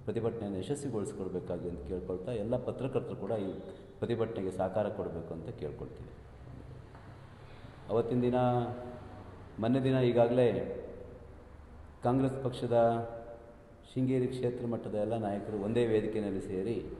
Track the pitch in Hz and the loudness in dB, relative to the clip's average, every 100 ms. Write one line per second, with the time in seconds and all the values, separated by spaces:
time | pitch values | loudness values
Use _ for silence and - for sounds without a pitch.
0 | - 117 113 110 101 95 92 143 - 110 | -4 0 0 -2 -2 -2 -2 -2 -2 -2
1 | 95 - 92 90 85 87 87 87 - 92 | -2 -4 -4 -4 -2 -4 -4 -6 -4 -4
2 | 90 90 - 117 104 123 120 - 127 127 | -2 -4 -2 -4 0 0 -2 -4 -2 -2
3 | - 95 98 110 95 - - - - - | -2 -4 -2 0 -2 -4 -8 -12 -16 -6
4 | 113 113 110 - 95 92 92 95 101 - | 0 2 0 0 -2 0 0 2 0 0
5 | - 82 80 85 - - 76 71 67 - | -4 -4 -6 -6 -8 -6 -6 -6 -10 -10
6 | - - - - - - - - - - | -14 -14 -16 -16 -14 -14 -14 -14 -16 -16
7 | - - - - - - - - - 107 | -16 -16 -16 -16 -16 -16 -16 -12 0 2
8 | 117 123 123 123 123 123 117 117 - - | 4 4 4 6 6 4 2 -2 -8 -10
9 | - - - - - - 110 131 131 131 | -12 -14 -14 -14 -12 -2 2 4 6 6
10 | 123 117 117 123 120 95 - - - - | 6 8 8 8 6 6 0 -4 -8 -12
11 | - - - - - - - - - - | -14 -14 -16 -18 -18 -18 -18 -16 -16 -4
12 | 123 131 135 131 127 - 120 117 117 117 | 2 4 4 2 -2 -2 2 6 6 4
13 | 110 - - - - - - - - - | 0 -6 -10 -14 -16 -20 -20 -20 -6 0
14 | 131 131 123 127 123 120 117 113 104 104 | 2 4 2 2 0 0 -2 -2 -2 0
15 | 104 113 104 101 101 107 101 117 117 110 | 2 2 0 -2 -2 -2 2 4 6 6
16 | 104 107 101 95 - 92 98 104 - - | 4 2 0 0 0 0 0 0 -4 -8